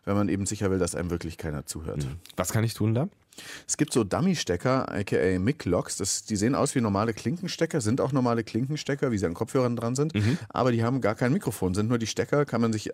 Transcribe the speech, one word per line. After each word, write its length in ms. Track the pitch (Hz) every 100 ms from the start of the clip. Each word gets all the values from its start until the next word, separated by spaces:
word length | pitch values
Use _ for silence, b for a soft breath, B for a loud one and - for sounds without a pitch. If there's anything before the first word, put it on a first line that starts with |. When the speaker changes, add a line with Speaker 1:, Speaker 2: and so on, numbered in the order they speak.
Speaker 1:
wenn 120 | - 101
man 120 | 104
eben 160 | 98
sicher 260 | 98 104 101
will, 80 | 95
dass 160 | 87
einem 160 | 76 87
wirklich 280 | 85 82 80
keiner 260 | 82 73
zuhört. 400 | 69 82 80 60
Speaker 2:
Hm. 120 | 69 78 - -
Was 160 | 90
kann 100 | 113
ich 100 | 113
tun 200 | - 107
da? 140 | 110 170 - _ B B B B
Speaker 1:
Es 80 | -
gibt 160 | 147
so 100 | 135
Dummy-Stecker, 880 | 101 92 175 180 - 87 127 131 -
A 120 | 80
K 120 | 101 -
A 200 | 87 92
Mic-Locks. 600 | 98 151 - 87 - -
Das, 260 | 95 -
die 120 | - 107
sehen 180 | 110
aus 200 | 80 127
wie 60 | 135
normale 320 | 113 98 113
Klinkenstecker, 720 | 110 - 170 175 - 165 165
sind 180 | 107 135
auch 100 | 131
normale 300 | 135 123 117
Klinkenstecker, 680 | 113 110 131 151 - 143 139
wie 60 | 107
sie 80 | 92
an 80 |
Kopfhörern 420 | 87 113 135 123 117
dran 180 | 113
sind. 200 | 131 151
Speaker 2:
Mhm. 240 | 107 107 165 107
Speaker 1:
Aber 240 | - 127
die 100 | 117
haben 200 | 113 131
gar 120 | 104
kein 200 | 113 123
Mikrofon, 400 | 180 135 113 104
sind 160 | 92 107
nur 80 | 123
die 80 | 110
Stecker, 400 | - - 143 143
kann 160 | 123
man 100 | 117
sich 180 | 110 -